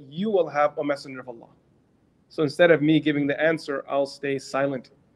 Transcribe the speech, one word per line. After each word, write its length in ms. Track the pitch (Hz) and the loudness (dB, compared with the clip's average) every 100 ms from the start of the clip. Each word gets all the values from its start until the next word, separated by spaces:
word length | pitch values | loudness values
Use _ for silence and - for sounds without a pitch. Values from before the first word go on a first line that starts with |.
| 135 | -14
you 200 | 151 214 | -6 -2
will 180 | 196 160 | 0 0
have, 280 | 143 147 151 | 0 0 0
O 60 | |
Messenger 380 | 147 139 143 131 | -4 -4 -8 -16
of 80 | 123 | -16
Allah. 220 | 117 - _ _ _ _ _ _ _ _ | -18 -20 _ _ _ _ _ _ _ _
So 140 | - | -2
instead 300 | 151 - 175 | -2 4 6
of 100 | 151 | 6
me 160 | 151 156 | 6 2
giving 300 | 151 143 139 | 2 0 -2
the 120 | 139 | 0
answer, 440 | 156 156 - 139 - | 0 0 -4 -10 -4
I'll 160 | 139 | -2
stay 360 | 139 - 143 139 | -2 -6 -6 -6
silent. 500 | - 135 139 131 - _ _ | -6 -4 -4 -4 -12 _ _